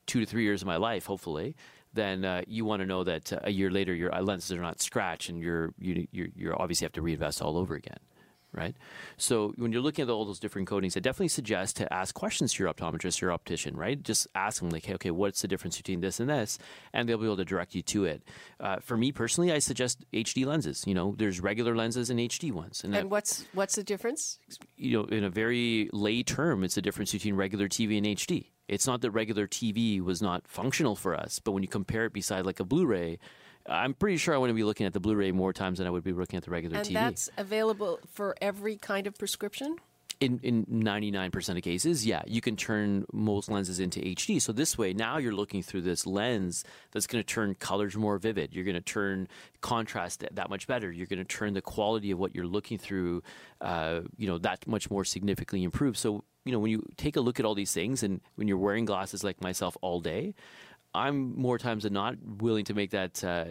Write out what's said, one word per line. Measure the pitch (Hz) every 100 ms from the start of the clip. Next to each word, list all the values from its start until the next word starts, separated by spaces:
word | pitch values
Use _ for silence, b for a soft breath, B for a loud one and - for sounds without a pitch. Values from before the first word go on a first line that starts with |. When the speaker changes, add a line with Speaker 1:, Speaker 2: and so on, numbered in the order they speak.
| -
Speaker 1:
two | 123
to | 107
three | 113
years | 104 98
of | 92
my | 85
life, | 113 98 -
hopefully, | 98 85 76 113 - B B B
then, | 110 101 95
uh, | 95 90 -
you | 110
wanna | 107 104 95
know | 92
that, | 90 80 -
uh, | -
a | -
year | 95 95
later | 98 92
your, | 85 87
uh, | 90
lenses | 95 90 - 87
are |
not | 85 -
scratched | - 120 95 82 -
and | 85
you're, | 85 82 80 -
you, | 92 87 -
you, | 92 87 85
you | 85 -
obviously | 87 85 78
have |
to | -
reinvest | 82 76 76 -
all | 73 82
over | 90
again. | 76 - - - b b b b
Right? | - 85 - B B B B
So | - 117 104 -
when | 117
you're | 117
looking | 147 151
at | 123
all | 110
those | 101 92
different | 104 101 90
coatings, | 196 90 180
I |
definitely | 131 131 175
suggest | - 110 92 101 -
to | 101
ask | 92 95 -
questions | 220 - 131
to | -
your | 90
optometrist, | - 85 80 90 -
your | 92
optician, | 85 - 82 - -
right? | 95 139
Just | - 107 -
ask | 95 101 -
them, | 87
like, | 80 -
"Hey, |
okay, | 92 92
what's | 85 101 -
the | 92
difference | 95 87 -
between | - 87
this | 92 -
and | 127
this?" | 143 107 - B B B
And | 117 117
they'll | 110
be | 110
able | 98
to |
direct | 87 95 90 90
you |
to | - 104 87
it. | 73 B B B -
Uh, | 98 95
for | - 113
me | 131
personally, | 135 117 - 175
I | 151
suggest | - 127 123 - -
H | 110 113 131
D | 131
lenses. | 156 82 69 98
You |
know, | 92 95 101
there's | 104 90
regular | 98 107 117 113
lenses | 113 120 120
and | 120
H | 120 -
D | 160
ones. | 90 - - -
And | 202
Speaker 2:
And | 190
Speaker 1:
that |
Speaker 2:
what's, | 208 - - -
what's | 185 196 220
the |
difference? | 196 196 233 320 - - - - - -
Speaker 1:
You | 131 113
know, |
in | - 107 101
a |
very | 95 113 120 120 110 104
lay | 104 104 117
term, | 117 - 165 104
it's | 92 101
the |
difference | 98 - 98
between | 101 107 98
regular | 95 101 101
T | - 107
V | 107
and | 104
H | 101 -
D. | 90 - _ -
It's | 101 135
not | 123
that | 120
regular | 110 110 104 101
T | - 113
V | 107 113 98
was | 90 87
not | 101 87 -
functional | - 120 - 139 101
for | 92
us, | 78 - -
but | 110
when | 98
you | 95
compare | 104 92 113 113
it |
beside, | 101 - 95 92
like, | 90
a | 92
Blu-ray, | 151 165 95 82 85 B B B B -
I'm | 85 131 131
pretty | 208 165
sure | - 143
I |
wanna | 127
be | 110
looking | 107 107 98
at |
the | 92
Blu-ray | 101 104 95
more | 92 95
times | 92 95 90
than | 90
I |
would | 90
be | 92
looking | 87 90 92
at |
the | 87
regular | 87 82 82
Speaker 2:
And | 208
Speaker 1:
T |
V. | 139
Speaker 2:
that's | 233 - - -
available | 196 220 220 208 202 165 -
for | - 202 -
every | 202 196 208 208
kind | - 196 196
of | -
prescription? | 202 - 208 - 277 339 - _ - -
Speaker 1:
In, | 131 123
in | 123 117 101
ninety-nine | 113 110 104 104 98 92
percent | 92 87 90
of |
cases, | 87 87 160 156 110
yeah, | 82 -
you | 113
can | 120 104
turn | - 107 104 98 -
most | 107 107 101 104
lenses | 101 92 90
into | 90 95 95
H | 87 -
D. | 165
So | -
this | 110 160 -
way, | 95
now | 98 113 151
you're | 120
looking | 101 101 98
through | - 95
this | 87 85 95
lens | 98 120 110 90 - B B B
that's | 107 -
gonna | 117
turn | - 113 101 92
colors | - 98 104 107
more | 107 101
vivid. | 110 98 71
You're | 87 95
gonna | 87
turn | - 107 98 95 90 B B _
contrast | - 117 107 104 87 -
that, | - 95
that | 87
much | 95 -
better. | 123 98
You're | 85 90
gonna | 95 92
turn | - 104 95
the |
quality | - - 107 113 101
of | 90
what | 95 90
you're | 87
looking | 104 - 110
through, | - 98 87 87 B B B -
uh, | - 85 80 82 85 -
you | 101
know, | 85
that | 98 92 -
much | 107 -
more | 98
significantly | 92 92 101 95 - 98
improved. | 90 - 143 101
So, | 113 104 - _
you | 131
know, | 117
when | 110
you | 110 - -
take | 151 151
a |
look | 123 123
at | 110
all | 101
these | 98
things, | - 104 135
and | 101 92 b -
when | 107
you're | 92
wearing | 101 107 107
glasses | 95 95 95
like | 101 -
myself | 92 90 90 -
all | 92 87
day, | 82 90 185 B B B B B _
I'm | 90 135 143 127 120
more | 127 120
times | 123 110
than | 104
not | 98 110 127
willing | 107 104 113 110 101
to |
make | 104 98
that, | 101 92 -
uh, | 92 87 82